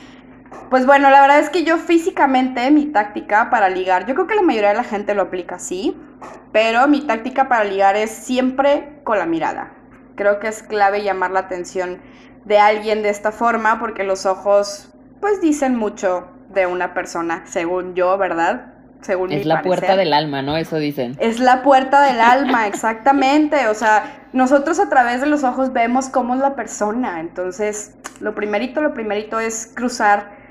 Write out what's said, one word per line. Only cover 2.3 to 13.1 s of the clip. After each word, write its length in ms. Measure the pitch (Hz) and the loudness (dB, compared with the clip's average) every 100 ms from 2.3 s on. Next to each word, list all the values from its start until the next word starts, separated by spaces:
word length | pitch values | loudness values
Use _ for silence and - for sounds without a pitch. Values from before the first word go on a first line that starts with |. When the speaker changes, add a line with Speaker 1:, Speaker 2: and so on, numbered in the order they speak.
| 262 254 254 254 | 2 0 -2 2
Speaker 1:
mi 160 | 302 - | 2 2
táctica 640 | - 214 - - 208 240 | -2 -2 -6 -2 0 2
para 220 | 226 190 | 2 2
ligar, 340 | 185 185 185 | 0 0 0
yo 100 | 202 | 0
creo 120 | 277 370 | -2 0
que 80 | |
la 80 | 427 | 2
mayoría 260 | 359 226 202 | 2 2 2
de 60 | 208 | 2
la 80 | |
gente 300 | 247 202 208 | -2 -6 -2
lo 80 | 202 | -2
aplica 320 | 180 180 175 180 | -2 -6 -10 -12
así, 400 | - 180 262 - - - - - - | -10 -6 -6 -6 -14 -20 -20 -20 -4
pero 340 | 214 226 226 285 | 0 2 2 4
mi 120 | 285 - | 2 0
táctica 420 | 226 240 - 262 | -4 -4 -2 0
para 160 | 240 | 2
ligar 320 | 208 190 196 202 | 0 2 2 2
es 140 | 220 | -2
siempre 920 | - - 254 254 254 277 294 - - | -6 -6 -2 -2 0 2 0 -2 -12
con 160 | 240 214 | -4 -2
la 60 | |
mirada. 480 | 165 165 139 - - - - - - | -2 -2 -4 -6 -10 -16 -20 -20 -20
Creo 240 | - 202 202 | -2 0 0
que 80 | 220 | -4
es 140 | 214 | -10
clave 400 | - 214 196 208 | -8 0 0 0
llamar 280 | 208 190 185 | -2 -2 -2
la 100 | 190 | -2
atención 600 | 190 180 175 185 180 180 - - - - | -4 -10 -8 -8 -8 -10 -16 -20 -20 -20
de 140 | 202 208 | 0 4
alguien 440 | 208 214 214 214 | 4 2 -2 -2
de 60 | 208 | -2